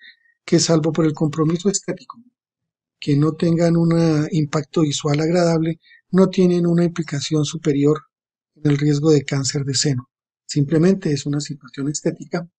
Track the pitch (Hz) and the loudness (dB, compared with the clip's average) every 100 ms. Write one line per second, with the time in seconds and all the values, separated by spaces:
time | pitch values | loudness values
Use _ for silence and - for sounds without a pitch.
0 | - _ _ _ - 170 165 165 160 156 | -20 _ _ _ 0 2 2 2 0 0
1 | 160 147 156 160 156 170 202 196 - - | 0 0 -2 0 -2 0 -2 -4 -6 -12
2 | - 233 - _ _ _ _ _ _ _ | -14 -20 -20 _ _ _ _ _ _ _
3 | - 143 156 156 170 165 170 170 170 165 | -2 0 0 0 0 2 2 2 2 2
4 | 165 151 151 160 143 156 139 175 151 135 | 2 2 0 -2 -2 -2 -4 -2 -2 -2
5 | 151 143 160 175 170 165 160 160 _ - | -2 0 0 2 2 0 -2 -6 _ -20
6 | _ 180 190 185 180 175 170 170 175 170 | _ 2 2 4 2 2 2 2 0 -2
7 | 156 143 - 156 147 165 160 139 143 151 | -6 -6 -4 -2 -2 -4 -2 2 2 0
8 | - _ _ _ _ _ 147 143 151 143 | -4 _ _ _ _ _ -2 2 2 2
9 | 156 151 139 139 127 147 135 127 151 127 | 4 2 2 -4 -4 -4 -4 -2 -2 -4
10 | - _ _ _ - 151 143 160 170 190 | -6 _ _ _ -8 -4 0 2 2 2
11 | 165 143 147 147 143 147 131 - 139 151 | -2 -4 -4 -6 -6 -12 -14 -8 -6 -4
12 | 165 165 151 175 170 | -6 -6 -8 -8 -8